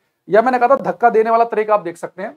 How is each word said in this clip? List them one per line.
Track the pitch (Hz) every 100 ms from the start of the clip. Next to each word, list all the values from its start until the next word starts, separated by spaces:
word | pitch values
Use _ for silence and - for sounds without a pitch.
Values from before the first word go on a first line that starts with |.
| _ _ -
या | 196
मैंने | 240 247
कहा | 240
था | 269
धक्का | - 170 233
देने | 214 220
वाला | 226 233
तरीका | 214 214
आप | 208
देख | 170 165
सकते | 175 -
हैं | 208